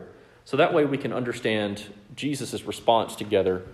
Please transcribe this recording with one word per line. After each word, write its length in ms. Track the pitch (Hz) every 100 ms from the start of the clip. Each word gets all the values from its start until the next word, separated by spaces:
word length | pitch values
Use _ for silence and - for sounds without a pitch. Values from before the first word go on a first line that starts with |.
| - - - _
So 120 | - 135
that 140 | 175
way 120 | 170
we 120 | 143 139
can 160 | 117
understand 760 | 107 123 117 117 107 104 101 - - -
Jesus' 480 | - 139 131 113 107
response 540 | 104 - - 113 98 -
together 500 | 104 101 92 92 -